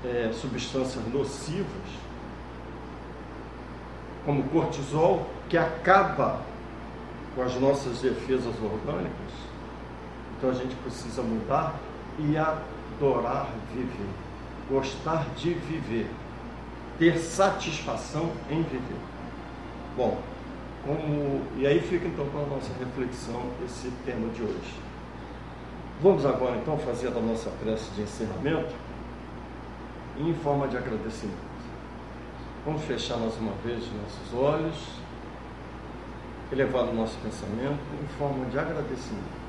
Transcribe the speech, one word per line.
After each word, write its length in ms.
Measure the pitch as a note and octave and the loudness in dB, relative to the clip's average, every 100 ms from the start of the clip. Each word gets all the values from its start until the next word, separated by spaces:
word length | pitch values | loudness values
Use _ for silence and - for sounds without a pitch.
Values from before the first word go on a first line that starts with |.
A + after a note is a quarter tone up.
é, 280 | B2+ A#2+ A2+ | 2 2 2
substâncias 720 | A2+ C3 A2 - C3+ B2+ C3 A2 | 0 -2 -2 0 2 2 0 0
nocivas, 540 | C3+ - - - F3+ F3 - - - - - - - - - - - - - - - - - - - - - - - - - | 2 0 -2 -2 -2 -2 -4 -8 -8 -10 -10 -8 -8 -10 -10 -8 -10 -10 -10 -10 -10 -10 -10 -10 -10 -10 -10 -10 -10 -10 -4
como 180 | D3 C#3 | 2 2
cortisol, 840 | - D#3+ D3 - C3+ D3 F3 E3+ - - - | 4 4 4 0 0 6 6 6 2 -6 2
que 80 | E3+ | 4
acaba 840 | D#3+ - - G3 F#3+ - A2+ F#2+ - - - - - - - - - C3 | 4 4 8 10 10 4 2 2 -4 -8 -10 -10 -10 -10 -10 -10 -6 0
com 60 | |
as 120 | B2+ B2 | 0 6
nossas 400 | C3+ C#3 B2+ A2+ | 6 6 2 2
defesas 540 | B2+ A2 A#2+ B2+ A#2 G#2 | 2 2 2 2 2 0
orgânicas, 680 | G#2+ G#2 D3+ F#2 F2 - - - - - - - - - - - - - | -2 0 -2 -2 -2 -4 -8 -8 -10 -10 -10 -10 -10 -10 -10 -10 -10 0
então 140 | C3 | 2
a 40 | |
gente 200 | B2+ B2+ - | 2 -2 -4
precisa 460 | B2 - - B2+ | -6 -6 -6 -2
mudar 560 | A#2 A2 G2 C#3 D#3+ - - - - - | 0 0 4 2 2 -2 -8 -10 -8 0
e 180 | D3 D#3 | 2 4
adorar 1120 | D#3 D#3 - - - - C#3+ A#2+ A2+ C#3 B2 A#2 - | 4 2 -4 -8 -8 2 4 6 4 0 -2 -4 -6
viver, 380 | A#2+ B2 - - - - - - - - | -4 -4 -4 -6 -6 -8 -10 -10 -8 2
gostar 580 | C3+ - - D#3 D#3+ C3 - | 2 2 -2 0 2 0 0
de 180 | E3 | 0
viver, 560 | F3 - D#3+ - A#2 G2+ - - - - - - - - - | 0 0 -2 0 0 0 -4 -8 -10 -10 -10 -10 -10 -10 6
ter 200 | E3 E3 | 8 8
satisfação 1120 | - - G3 - - C#3+ - A2+ - D#3 E3+ - - | 0 6 6 6 -2 -2 -2 -2 0 0 0 -2 0
em 120 | D#3 | 0
viver. 380 | D#3+ B2+ - - - - - - - - - - - - | 2 0 -4 -6 -6 -8 -8 -8 -10 -10 -10 -10 -6 2
Bom, 220 | A#2 - - - - - - - | 2 2 -4 -8 -10 -10 -10 -6
como, 580 | C#3 D3+ D#3 D3 C#3+ C#3 C3+ A2+ | 0 0 2 2 4 2 0 2
e 100 | C#3 | 6
aí 140 | E3 | 6
fica 260 | - F3+ E3+ | 6 2 2
então 200 | C3+ C#3+ | 0 0
com 120 | D3 | 0
a 80 | C#3+ | 0
nossa 260 | C3+ - B2+ | -2 -2 -4
reflexão 640 | B2 C3+ B2 - A#2 B2 B2 B2 | -4 -2 -2 -2 -4 -4 -4 -4
esse 260 | B2 - B2+ - | -6 -4 -6 -4
tema 240 | C3+ G#2+ A2+ | -4 0 -2
de 120 | A2+ | 0
hoje. 320 | G#2+ - - - - - - - - - - - - - - - | -2 -2 -4 -8 -8 -10 -10 -10 -10 -10 -10 -10 -10 -8 -8 8
Vamos 240 | E3+ E3+ C#3 | 8 10 6
agora 300 | B2+ B2+ A2+ | 6 4 2
então 200 | - D3+ | 2 2
fazer 300 | - A2+ B2 | 2 0 0
a 120 | A2+ | 2
nossa 300 | A2+ A2 G#2 F#2 | 2 2 -2 -2
prece 280 | A2 A2 - | 0 0 -2
de 100 | G2+ | -2
encerramento 720 | G#2 - G#2+ F#2+ C#3 D#3+ - - - - - - - - - - - - - - - B2+ | -4 -2 -2 0 2 2 0 -6 -8 -10 -10 -10 -10 -10 -10 -10 -10 -10 -10 -10 -8 0
em 160 | D#3+ | 0
forma 320 | D#3+ C#3+ C#3 C3+ | 2 4 4 4
de 80 | B2 | 0
agradecimento. 760 | B2 G#2+ A2 - G#2 F2+ - - - - - - - - - - - - | 0 -2 -2 -4 -4 -6 -8 -10 -10 -10 -10 -12 -10 -10 -10 -10 -10 -6
Vamos 180 | D3 D3+ | -2 -2
fechar 320 | - A#2 - A#2 | 0 -2 0 2
mais 200 | A2+ A2 | 0 0
uma 140 | A2 F#2+ | -2 -2
vez 140 | A2+ A#2 | -2 -2
os 140 | A#2 | -2
nossos 420 | G#2 G2+ - - | -6 -6 -8 -4
olhos, 420 | A#2 C#3+ D#3 D#3+ D3+ - - - - - - - - - - - - - - - - - | 4 4 6 2 -2 -8 -10 -10 -10 -10 -10 -10 -10 -10 -10 -10 -10 -10 -10 -10 -10 -2
elevar 340 | C3+ C3 B2+ | 2 4 6
o 100 | A2+ | 4
nosso 220 | A#2 A2 - | 2 0 -2
pensamento 640 | A2 - G2+ A2 C3+ D3 - D3 | -6 -4 -4 -2 0 -2 -4 -6
em 40 | D3 - | -6 0
forma 280 | C#3+ C3 B2 | 0 0 0
de 120 | B2+ | 0
agradecimento. 840 | D#3+ D#3 - B2 - G#2 F#2 - | 0 -2 -2 -4 -4 -6 -6 -8